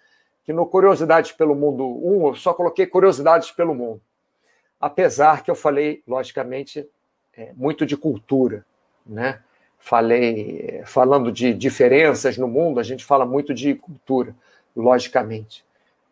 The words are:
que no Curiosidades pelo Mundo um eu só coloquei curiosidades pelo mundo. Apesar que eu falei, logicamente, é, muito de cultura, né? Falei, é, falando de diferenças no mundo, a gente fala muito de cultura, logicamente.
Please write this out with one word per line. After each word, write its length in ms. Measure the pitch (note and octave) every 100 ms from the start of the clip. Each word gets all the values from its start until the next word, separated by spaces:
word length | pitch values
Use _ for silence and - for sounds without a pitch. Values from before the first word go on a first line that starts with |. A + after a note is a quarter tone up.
| _ _ _ _
que 100 | -
no 120 | D#3+ E3+
Curiosidades 640 | F#3+ G3 D3+ D#3+ E3 D#3
pelo 240 | - D#3 C#3+
Mundo 280 | D3 C3 C3 A#2+
um 240 | F3 G3+ D3
eu 80 | A#2+
só 180 | F#3
coloquei 320 | F3 F3 F3+ F#3
curiosidades 640 | F3+ F#3+ C#3+ D3+ E3 D#3+
pelo 220 | - E3+
mundo. 260 | C3+ A#2+ A2 _ _ _ _ _ _ _ _
Apesar 640 | C#3+ - D#3 C#3 D3+ D3
que 60 | -
eu 60 | E3
falei, 480 | D3+ C#3+ D3+ D3+ -
logicamente, 800 | B2+ B2+ - B2 C3 C#3 D3+ C#3+ _ _ _ _ -
é, 160 | A2+ B2+
muito 300 | C3+ D#3 D3
de 120 | C#3+
cultura, 680 | D#3 G#2+ - C3+ B2 G2+ _ _ _ _ -
né? 340 | G#2+ B2+ - _ _ _ _
Falei, 1000 | - A#2 A#2 A#2+ A#2 A2 G2 E2 - -
é, 40 | -
falando 460 | C3+ B2+ C#3 A#2+
de 220 | G2 B2
diferenças 840 | G2+ B2+ - B2+ C#3 D#3+ B2 C3+ A#2+
no 100 | B2
mundo, 320 | B2+ E3+ B2
a 40 |
gente 200 | A2 C3
fala 220 | - C#3 B2
muito 280 | C3+ D3
de 220 | B2 C#3+ C3+
cultura, 600 | - C#3 - C3 A#2 - _ _ _ -
logicamente. 920 | A#2 B2 - B2+ A2 A2 A2 - _ _ _ _ _